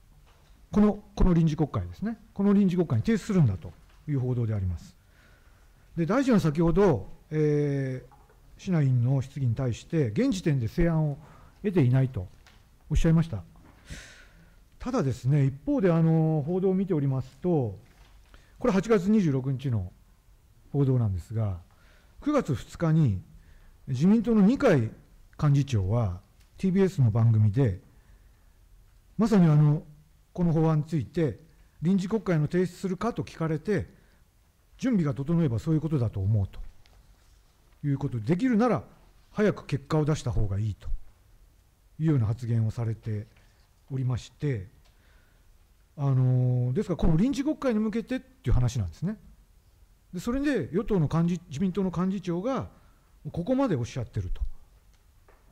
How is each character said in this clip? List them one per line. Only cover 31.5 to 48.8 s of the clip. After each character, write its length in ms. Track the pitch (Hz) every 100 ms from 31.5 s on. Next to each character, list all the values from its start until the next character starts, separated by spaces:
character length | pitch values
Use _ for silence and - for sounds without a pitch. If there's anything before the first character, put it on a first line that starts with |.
| _ - _
臨 160 | 156 196
時 120 | 180
国 120 | 220
会 180 | - 165
の 80 | 147
提 180 | 175 180
出 20 |
す 200 | - 190
る 100 | 180
か 160 | 220
と 100 | 233
聞 120 | - -
か 120 | 160
れ 120 | 156
て、 280 | 160 190 87 - _ _ _ _ _ _ _ -
準 160 | 247
備 120 | 220 147
が 80 |
整 280 | 123 139 170
え 60 | 160
ば 100 | 113
そ 120 | -
う 40 | 156
い 20 |
う 40 |
こ 80 | 156
と 100 | 151
だ 100 | 113
と 100 | -
思 220 | 95 110
う 60 | 95
と 120 | - - - - - _ _ _ _ _ _ _ _ 143
い 60 |
う 40 | 135
こ 120 | 143
と 100 | 120
で、 60 | 107
で 120 | 180
き 120 | 254
る 80 | 220
な 100 | 240
ら 160 | 160 - - _ _ _
早 220 | - 208
く 120 | - -
結 200 | 139 -
果 140 | 156
を 60 | 147
出 100 | 160
し 80 |
た 80 | -
方 160 | 101 104
が 120 | 98
い 120 | 110
い 40 | 98
と 120 | - - - - _ - _ _ _ _ _ -
い 40 |
う 20 | 160
よ 80 | 143
う 20 |
な 80 | 110
発 220 | 117 117
言 180 | 117 110
を 60 |
さ 120 | 110
れ 120 | 113 110
て 320 | - 104 101 _ _ _ _ _ _
お 60 | 135
り 60 |
ま 140 | 127 120
し 140 | -
て、 360 | - 147 120 92 - _ _ _ _ _ _ _ _ _ _ _ -
あ 140 | 139
の、 640 | 131 127 127 127 123 123
で 80 | 131
す 60 | 208
か 60 |
ら、 40 | 175
こ 100 | 196
の 100 | 160
臨 140 | 240
時 120 | 254
国 120 | 277 311
会 180 | 269
に 60 | 214
向 120 | 220
け 120 | 233
て 120 | - 254
っ 40 |
て 300 | - _ -
い 0 |
う 40 |
話 260 | - 123
な 60 | 127